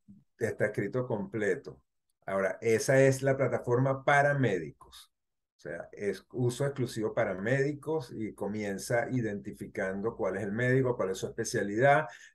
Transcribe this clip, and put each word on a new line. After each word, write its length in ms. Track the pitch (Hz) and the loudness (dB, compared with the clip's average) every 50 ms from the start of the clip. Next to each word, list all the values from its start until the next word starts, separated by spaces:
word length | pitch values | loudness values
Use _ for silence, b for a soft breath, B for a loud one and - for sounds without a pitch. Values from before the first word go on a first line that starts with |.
| _ - - - _ _ _ - | _ -20 -20 -20 _ _ _ -4
Está 300 | 113 107 - - 113 104 | -4 -4 0 0 0 0
escrito 380 | - - 104 98 98 127 127 - | 2 0 -2 0 0 -2 -2 -2
completo. 760 | 117 104 95 95 - 110 104 101 90 - - 76 73 - _ _ _ _ _ _ _ _ _ | -2 -4 -4 -4 -4 -2 0 0 0 0 -2 -12 -16 -18 _ _ _ _ _ _ _ _ _
Ahora, 320 | - 95 98 95 92 - - | -4 -2 0 0 0 -2 0
esa 380 | - 113 113 104 104 - 135 135 | 0 2 2 2 4 4 6 8
es 200 | 135 135 135 131 | 8 6 6 4
la 140 | 135 139 135 | 2 0 0
plataforma 680 | 135 135 117 117 110 - 123 120 123 135 135 135 135 - | 2 0 0 0 -2 -2 0 2 2 2 2 0 0 2
para 300 | - 143 143 139 143 143 | 4 6 6 6 4 4
médicos. 760 | 139 131 113 95 87 78 73 - - - - - - - _ _ _ _ _ _ _ _ _ _ _ | 2 2 2 2 0 -4 -6 -12 -16 -20 -20 -20 -20 -20 _ _ _ _ _ _ _ _ _ _ _
O 40 | |
sea, 280 | - 76 80 85 - - | -12 -10 -10 -10 -10 -12
es 340 | - - 101 101 95 - - _ | -12 -6 -4 -4 -4 -6 -8 _
uso 340 | - 123 123 123 123 - 139 | -6 -2 -2 -2 0 -2 -2
exclusivo 480 | 143 139 - 120 - - 113 107 110 - | -4 -2 -4 -4 -4 -4 -4 -4 -2 0
para 200 | 120 113 104 92 | 0 0 0 -2
médicos 800 | 90 98 113 131 139 135 147 147 139 - 147 160 - - - - | -2 -2 0 0 2 0 0 -2 -6 -6 -4 -4 -4 -4 -8 -10
y 180 | - 110 98 - | -8 -8 -8 -8
comienza 760 | - 104 98 104 107 104 101 98 95 - - 123 117 113 - | -6 -6 -6 -4 -4 -4 -6 -6 -6 -4 -2 -2 -2 0 0
identificando 1040 | 127 127 110 107 104 101 98 104 101 - 101 - - 104 98 95 95 98 98 113 - | -2 -2 -2 -2 -4 -6 -8 -10 -12 -12 -12 -10 -6 -6 -4 -4 -4 -4 -4 -6 -4
cuál 220 | - 110 95 90 95 | -4 -4 -2 -2 -2
es 60 | 110 | -4
el 100 | 98 101 | -4 -2
médico, 420 | 113 123 123 127 131 127 123 120 | 0 2 4 4 4 4 2 0
cuál 140 | - 98 95 | 0 -2 -2
es 60 | 95 - | -2 -4
su 100 | - 104 | -6 -6
especialidad. 800 | - - 113 - - 110 98 101 101 110 131 139 143 151 156 B B B B B B | -6 -6 -6 -2 -2 -2 -2 -2 0 4 6 6 6 6 4 B B B B B B